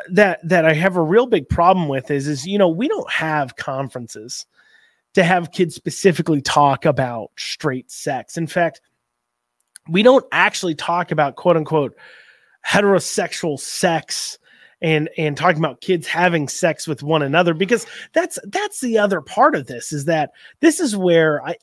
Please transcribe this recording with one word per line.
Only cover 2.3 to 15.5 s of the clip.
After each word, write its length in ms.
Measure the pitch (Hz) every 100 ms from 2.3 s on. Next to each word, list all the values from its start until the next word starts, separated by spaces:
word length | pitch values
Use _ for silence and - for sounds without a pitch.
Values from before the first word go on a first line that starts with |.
| 143 151
you 120 | 202
know, 100 | 185
we 180 | 165 269
don't 240 | 427 -
have 460 | - 160 151 135 -
conferences 920 | - 135 135 131 117 110 117 - - _ _ _ _ _ _
to 100 | -
have 260 | 170 180 165
kids 240 | - 170
specifically 640 | - - - 143 143 170 147
talk 440 | - - 143 135
about 480 | 165 135 127 120 - -
straight 540 | - - 151 127 -
sex. 460 | - - 131 - -
In 100 | 160
fact, 340 | 185 170 - _ _ _ _ _ _ _ _ _ - -
we 160 | 170
don't 200 | 226 262 -
actually 460 | 151 196 - 180 151
talk 340 | - 175 175
about 240 | 156 139
quote 220 | - 180 165
unquote 400 | 151 156 135 - - - - _ _ _
heterosexual 920 | - 196 202 185 - - 175 - 175 139
sex 800 | - - 185 160 - - - - _ _ _ _
and, 260 | 165 156 156 -
and 180 | 156
talking 260 | 139 170